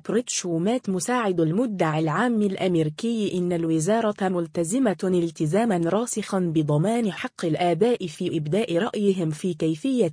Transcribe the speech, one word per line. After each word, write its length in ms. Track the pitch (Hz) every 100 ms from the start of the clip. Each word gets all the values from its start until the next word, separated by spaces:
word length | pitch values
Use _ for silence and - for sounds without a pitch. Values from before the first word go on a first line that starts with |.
| -
بريت 200 | 202 247
شومات 600 | - 180 165 185 247 -
مساعد 520 | 185 202 247 214 180
المدعي 580 | 160 180 254 190 165 156
العام 420 | 160 156 247 226
الأمريكي 960 | 208 190 185 170 151 156 226 226 202 185
إن 160 | 175
الوزارة 760 | 175 165 160 160 226 220 208 190
ملتزمة 720 | 180 165 180 165 240 247 170
التزاما 760 | 190 180 170 160 156 190 233 180
راسخا 640 | 165 196 240 - 202 190
بضمان 720 | 180 160 151 147 185 233 220
حق 340 | - - - 175
الآباء 640 | 156 175 165 226 240 175
في 300 | - 180 160
إبداء 400 | 151 185 226 170
رأيهم 520 | 214 214 202 190 160
في 240 | 156 190
كيفية 580 | 165 165 160 269 254 175